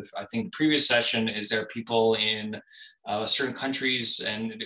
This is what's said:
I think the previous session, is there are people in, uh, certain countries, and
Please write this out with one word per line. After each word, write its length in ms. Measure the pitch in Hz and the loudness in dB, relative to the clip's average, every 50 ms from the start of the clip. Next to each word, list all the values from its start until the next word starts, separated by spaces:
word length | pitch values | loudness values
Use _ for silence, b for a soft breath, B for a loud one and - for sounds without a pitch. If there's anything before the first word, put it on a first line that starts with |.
| 101 - - | -8 -8 -10
I 120 | 101 101 | -10 -10
think 180 | - - 117 104 | -4 -4 -4 -4
the 60 | 92 | -4
previous 360 | - - 151 151 151 143 - | -2 0 2 4 4 4 4
session, 440 | - 123 117 117 - - 113 113 110 | 4 4 4 2 2 2 2 0 0
is 180 | 101 104 104 - | 0 -2 -2 0
there 140 | 113 110 107 | 0 -2 -2
are 40 | - | -4
people 440 | - 117 113 - 117 113 113 113 113 | -6 -10 -4 2 2 4 6 6 4
in, 440 | 107 107 107 107 107 107 107 107 104 B B B B B B B B _ | 4 2 0 0 -2 -4 -6 -8 -10 B B B B B B B B _
uh, 180 | - 104 107 110 | -4 -2 -2 0
certain 300 | 110 - - 135 127 - | 0 2 2 0 -2 -2
countries, 680 | - 131 135 135 135 135 131 127 123 117 107 - - | -4 -4 -4 -4 -2 0 0 0 0 0 0 0 0
and 420 | - 110 107 107 113 113 107 - 113 | -2 -4 -4 -4 -4 -6 -6 -8 -10